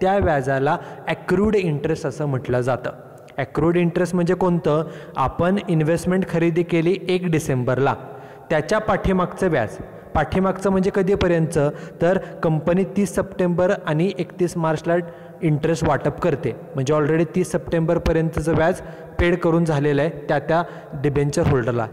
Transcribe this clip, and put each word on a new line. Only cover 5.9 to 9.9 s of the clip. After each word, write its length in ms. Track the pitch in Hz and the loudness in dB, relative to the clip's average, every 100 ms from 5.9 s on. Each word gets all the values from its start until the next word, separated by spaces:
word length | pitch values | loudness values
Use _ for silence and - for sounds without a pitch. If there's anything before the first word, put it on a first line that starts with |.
| 170 185 185 185 | 0 0 -2 0
खरेदी 340 | 170 170 165 | 0 2 2
केली 320 | 170 170 160 190 175 | 2 2 2 0 0
एक 160 | 180 180 | -2 0
डिसेंबरला, 640 | 160 - 127 123 127 135 117 - - - - - | 0 0 0 0 2 2 0 -6 -16 -18 -18 -2
त्याच्या 300 | 156 147 214 | -2 0 0
पाठीमागचं 680 | 214 190 180 190 180 - 190 | 0 0 2 0 0 0 0
व्याज, 280 | 147 107 - - | 2 0 -6 -14